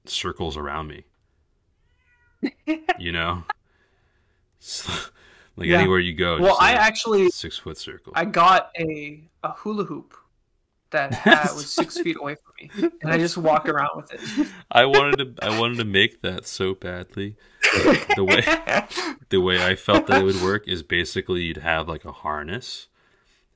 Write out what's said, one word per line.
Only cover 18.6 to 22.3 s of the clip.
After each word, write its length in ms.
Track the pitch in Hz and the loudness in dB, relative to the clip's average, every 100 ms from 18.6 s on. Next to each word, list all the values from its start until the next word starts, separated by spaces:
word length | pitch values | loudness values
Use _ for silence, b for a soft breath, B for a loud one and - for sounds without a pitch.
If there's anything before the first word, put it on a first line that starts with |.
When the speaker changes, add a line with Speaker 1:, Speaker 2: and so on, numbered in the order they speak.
| - 202 - | 0 -2 -2
Speaker 2:
<laughs> 400 | - 359 262 - | -8 -8 -10 -2
Speaker 1:
the 100 | 190 | 0
way 240 | 92 90 | 2 2
I 120 | 90 95 | 0 -2
felt 300 | - 98 - | 2 2 4
that 100 | 101 | 2
it 60 | |
would 180 | 95 95 | 2 0
work 280 | 92 104 - | 0 -2 -4
is 140 | 90 | -10
basically 600 | 78 87 85 95 92 90 | -4 -4 -2 -6 -4 -2
you'd 140 | 85 78 | -2 -4
have, 300 | 82 80 80 | -2 -2 -2
like, 160 | 78 | -10
a 80 | - | -12
harness, 760 | - 76 | -10 -8